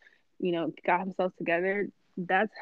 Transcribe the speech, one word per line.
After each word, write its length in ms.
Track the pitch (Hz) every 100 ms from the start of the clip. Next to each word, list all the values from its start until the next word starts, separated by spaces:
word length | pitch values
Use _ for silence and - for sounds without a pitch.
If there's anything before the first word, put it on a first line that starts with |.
| - _ _ -
you 100 | 185
know, 200 | 170 156 - -
got 160 | 180
himself 320 | 190 185 185 -
together, 520 | 165 170 185 202 196 - _ -
that's 360 | 175 185 208 -